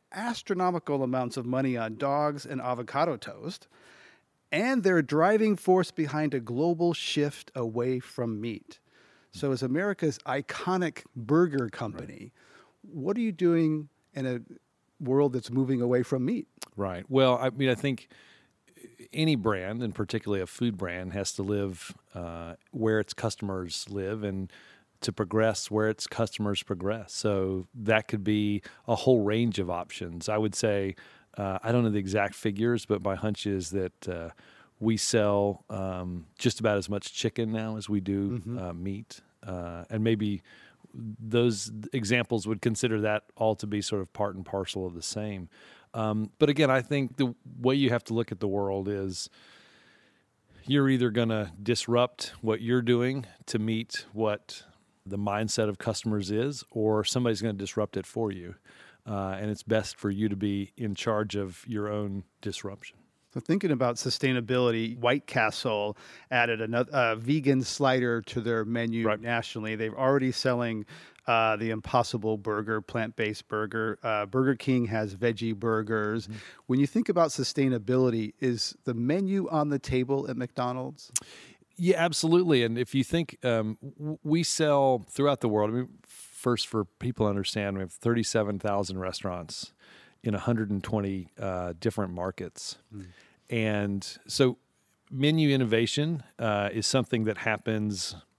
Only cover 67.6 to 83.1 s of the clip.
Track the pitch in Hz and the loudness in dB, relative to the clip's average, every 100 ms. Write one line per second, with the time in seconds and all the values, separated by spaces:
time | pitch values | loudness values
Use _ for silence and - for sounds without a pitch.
67.6 | 120 - 139 131 123 117 - 123 113 113 | 0 0 2 2 2 -2 -4 -4 -2 0
68.6 | 107 117 117 113 107 107 117 117 113 117 | 0 -2 -2 0 0 0 -2 -4 -4 -6
69.6 | 107 110 110 110 131 139 131 123 135 120 | -6 -4 -4 0 2 4 2 0 0 0
70.6 | 120 110 104 - - - - 117 113 107 | 0 -4 -8 -14 -20 -8 0 4 4 2
71.6 | 113 110 - 127 117 117 107 110 104 104 | 0 -4 0 2 2 -2 -2 -2 -2 -2
72.6 | 107 107 - 117 110 - 110 104 - 107 | -2 -4 -4 -4 -4 -2 -4 -4 -6 -4
73.6 | 107 113 110 104 120 107 101 127 131 127 | -4 -2 -4 -4 -2 -2 0 2 2 2
74.6 | - 127 117 110 107 95 120 107 113 104 | 2 2 2 -2 -4 -2 -2 0 -2 -2
75.6 | 117 110 107 110 107 113 101 107 - - | 0 0 0 0 0 -2 -6 -12 -16 -14
76.6 | - 131 139 220 233 175 160 - 131 - | -2 2 2 2 0 4 2 2 -2 0
77.6 | 135 123 98 127 127 113 107 - 131 117 | 2 0 2 4 4 2 -2 -2 -2 0
78.6 | - - - 117 120 175 190 196 185 156 | -4 -6 -4 -2 0 0 0 0 0 0
79.6 | 147 139 - 131 127 139 139 123 123 - | 0 -2 0 0 0 -2 -2 -6 -6 -4
80.6 | 123 127 131 151 - - - - - - | -4 -4 -8 -12 -10 -8 -8 -12 -20 -20
81.6 | _ - 175 170 170 156 160 175 180 135 | _ 0 4 4 4 2 6 6 8 6
82.6 | 117 117 123 135 123 | 4 2 0 0 2